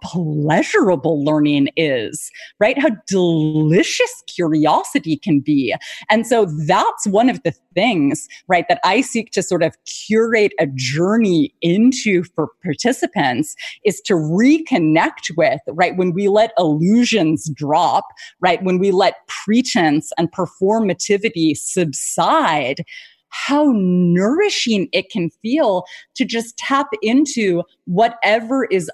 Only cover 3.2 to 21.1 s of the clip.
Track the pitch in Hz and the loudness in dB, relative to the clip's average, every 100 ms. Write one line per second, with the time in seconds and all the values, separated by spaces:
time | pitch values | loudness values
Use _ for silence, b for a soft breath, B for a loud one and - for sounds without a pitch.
3.2 | 175 165 156 156 156 170 330 - 494 - | 2 2 0 0 2 2 2 0 -2 -4
4.2 | - - 175 156 151 160 392 185 160 147 | -12 -4 0 2 2 2 0 -4 -2 -4
5.2 | - 147 135 147 120 98 B B B 220 | 0 0 2 0 0 -4 B B B 0
6.2 | 226 233 196 151 151 190 415 - 214 196 | 2 0 0 -2 0 0 0 -2 0 2
7.2 | 254 185 170 - _ - 226 185 139 151 | 2 0 -4 -6 _ -2 0 2 0 -2
8.2 | - B B 180 170 175 175 208 247 233 | -8 B B 0 2 0 2 0 0 -4
9.2 | 220 - 180 175 160 - - - - 220 | -6 -4 -2 0 -2 -4 -16 -12 -2 0
10.2 | 226 226 208 - 151 135 127 147 180 220 | 2 2 0 0 -4 -4 -4 -2 0 2
11.2 | 214 170 143 _ 165 185 240 254 214 180 | 2 2 0 _ 0 4 4 2 0 0
12.2 | 170 - 151 _ 175 143 240 269 349 202 | -2 -4 -6 _ -8 -4 -2 -2 -4 -2
13.2 | 143 123 - - B B 208 - - 185 | -2 -2 -4 -8 B B -2 -2 0 -2
14.2 | 151 175 254 320 320 233 156 160 240 - | 0 2 4 2 0 0 2 2 0 -4
15.2 | - 165 156 147 - 156 180 175 185 175 | -8 0 0 0 -4 -2 -2 0 -2 0
16.2 | 202 208 226 - 175 151 170 226 240 226 | 2 2 2 2 0 2 2 2 2 2
17.2 | 160 160 160 139 143 151 165 135 - - | 2 0 -4 -6 -2 2 2 0 -2 -12
18.2 | B B 180 170 185 185 196 185 185 - | B B 0 0 0 0 2 2 2 0
19.2 | - - - 226 262 220 160 147 - - | -8 -10 0 0 2 2 2 2 -2 -4
20.2 | 165 - 175 - 190 226 208 175 - | -4 -2 -6 -2 0 2 0 -2 -2